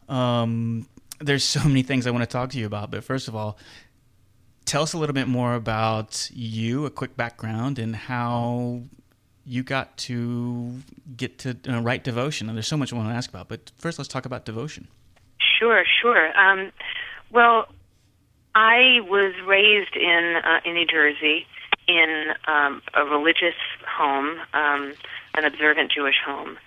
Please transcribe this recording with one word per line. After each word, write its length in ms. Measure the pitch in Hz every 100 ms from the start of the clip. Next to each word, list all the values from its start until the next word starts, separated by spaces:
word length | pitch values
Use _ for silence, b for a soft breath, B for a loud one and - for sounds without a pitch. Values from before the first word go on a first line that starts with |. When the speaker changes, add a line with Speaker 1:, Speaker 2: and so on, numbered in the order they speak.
| -
Speaker 1:
Um, 800 | 135 123 120 117 117 117 113 - - _ -
there's 240 | 143 139
so 180 | - 139
many 180 | 151 135
things 260 | 127 135 123
I 20 |
wanna 160 | 120 117
talk 240 | 123 127
to 80 | 135
you 80 | 107
about, 240 | 104 107
but 140 | 107
first 240 | - 131 -
of 80 | 110
all, 200 | 107 - b b b b _ _ _ _ _ _
tell 180 | - 143
us 120 | 156
a 40 | 170
little 160 | 151
bit 140 | 135 127
more 260 | 123 123
about 760 | 120 113 110 113 110 107 - -
you, 540 | 123 113 110 113 131 147
a 40 |
quick 260 | - 139 -
background, 640 | 117 - 110 110 127 131
and 160 | 113
how 880 | 110 - 123 120 120 117 120 120 120 127 - _ _ _ _ -
you 160 | 123
got 340 | 131 135 127 -
to 800 | - 120 120 120 120 120 120 127 139 - - 123
get 220 | 127 -
to, 180 | 131 120 -
uh, 120 | 120
write 200 | 117 131
Devotion. 460 | 135 120 139 151 107
And 80 | 113
there's 120 | 110
so 80 | 156
much 160 | 139
I 40 | 120
wanna 180 | 110
ask 140 | 117 -
about, 180 | 92 -
but 240 | 117 - _
first 220 | 165 165
let's 100 | 135
talk 180 | 131 127
about 180 | 123
Devotion. 440 | - 110 147 - - _ _ _ _ _ - -
Speaker 2:
Sure, 260 | 226 214 - -
sure. 380 | 233 214 156 -
Um, 320 | 196 190 190 - B B B B -
well, 380 | 240 233 226 - - _ _ _ _ _ _ _ 214
I 440 | 220 240 262 247
was 340 | 180 196 196 185
raised 520 | 185 196 208 208 185 -
in, 400 | 175 170 170 165
uh, 240 | - 165
in 100 | 175
New 120 | 170 160
Jersey 580 | 160 147 147 151 160 - B B - -
in, 400 | 170 160 156 156 - -
um, 360 | 151 143 127 -
a 100 | -
religious 520 | 147 147 160 165 175 - - -
home, 540 | - - 147 139 143 165 -
um, 400 | 147 147 143 139 147 B B B
an 100 | 151
observant 460 | 151 143 151 151 139
Jewish 240 | 151 139 139
home, 320 | 147 139 151 156